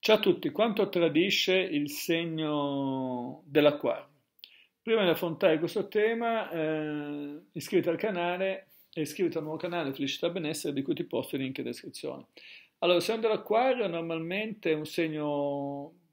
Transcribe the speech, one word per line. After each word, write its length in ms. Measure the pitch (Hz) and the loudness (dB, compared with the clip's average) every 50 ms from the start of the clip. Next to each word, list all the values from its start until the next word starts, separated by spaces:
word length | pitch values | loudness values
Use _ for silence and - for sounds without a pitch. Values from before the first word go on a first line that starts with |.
| - | 6
Ciao 120 | - 214 | 6 4
a 40 | 208 | 6
tutti, 300 | 214 208 175 - - 156 | 6 4 2 2 0 -4
quanto 400 | - - 214 240 208 - 202 196 | 0 2 2 2 4 2 0 0
tradisce 640 | - 180 170 160 147 151 180 202 - - - - 185 | 2 2 2 4 6 4 4 4 2 2 2 4 4
il 380 | 190 180 - - 147 147 147 | 2 2 2 0 -2 -2 -2
segno 1500 | 147 - - - 170 165 170 170 160 160 156 151 151 147 143 143 143 139 139 135 135 135 131 127 127 123 120 131 135 - _ | -6 -8 -2 0 0 0 0 -2 -4 -4 -2 0 0 0 0 0 -2 -2 -2 -2 -2 -2 -2 -4 -4 -4 -6 -8 -10 -14 _
dell'Acquario? 640 | 147 139 156 147 147 147 147 - 123 117 - - - _ _ _ _ _ _ - - - - _ _ _ _ | 0 4 6 6 6 6 4 -2 -2 -2 -2 -6 -16 _ _ _ _ _ _ -20 -20 -20 -20 _ _ _ _
Prima 220 | _ 226 226 226 202 | _ 0 2 4 4
di 60 | 175 | 4
affrontare 500 | 165 - - 170 160 151 - 185 160 156 | 4 2 0 -4 -2 2 4 4 4 4
questo 280 | 160 156 - 214 190 - | 2 0 -2 -2 -4 0
tema, 600 | - 214 208 220 233 226 233 233 226 226 202 - | 0 2 2 2 2 0 0 0 0 -2 -2 -4
eh, 920 | 170 170 156 156 156 156 151 151 151 151 147 147 147 143 147 143 147 151 175 _ | -4 -2 -2 0 -2 -2 -2 -4 -4 -6 -6 -6 -8 -8 -8 -10 -12 -14 -16 _
iscriviti 360 | _ 170 - - - 180 151 170 | _ -10 -8 0 2 2 2 2
al 100 | 165 165 | -2 0
canale 720 | - 220 202 175 175 175 175 180 190 190 190 190 - _ _ _ _ _ | -2 -2 -2 0 -2 -2 -2 -2 -2 -2 -2 -4 -8 _ _ _ _ _
e 100 | - 165 | -6 -6
iscriviti 360 | 156 - - - 190 165 - 160 | -6 -6 -2 -2 -2 0 0 -2
al 60 | 156 | -4
nuovo 160 | 156 156 156 | -4 -6 -6
canale 340 | - 175 170 175 160 135 135 | -6 -4 -2 -2 -2 -2 -2
Felicità 320 | - - 170 - - - | -2 -2 -4 -2 -2 -2
e 60 | 170 | -2
Benessere, 420 | 170 190 160 147 156 147 - 151 143 | -2 -2 -4 -4 -4 -4 -4 -4 -2
di 80 | 139 | -2
cui 140 | 135 170 165 | -2 -2 -2
ti 80 | - 170 | -2 -2
posto 320 | - - 123 - - - | -4 -2 -4 -4 -2 -4
il 80 | 135 135 | -4 -4
link 160 | 131 135 - | -4 -4 -6
in 60 | 127 | -6
descrizione. 600 | 120 123 - - 180 - - - 139 127 135 139 _ _ - - - - - - _ _ _ | -6 -8 -10 -12 -14 -14 -10 -8 -8 -8 -10 -14 _ _ -20 -20 -20 -20 -20 -20 _ _ _
Allora, 180 | - 175 180 175 | 2 4 4 4
il 60 | 175 | 4
segno 180 | - 220 226 | 2 -2 0
dell'Acquario 640 | 220 226 214 - - - 208 226 247 269 247 247 220 | 2 2 0 0 0 0 2 4 4 4 2 2 0
normalmente 880 | 190 165 170 165 165 165 165 165 165 180 202 214 220 220 - - 170 | -2 -2 -4 -4 -4 -4 -4 -4 -4 -4 -4 -4 -6 -8 -4 0 0
è 20 | 160 | 0
un 140 | 151 151 151 | 0 0 -4
segno 1040 | - - 170 160 156 151 147 147 147 143 143 143 139 143 139 139 139 139 143 156 170 180 _ _ | -2 -2 0 0 0 -2 -2 0 0 0 0 -2 -2 -2 -4 -6 -6 -8 -10 -12 -16 _ _ _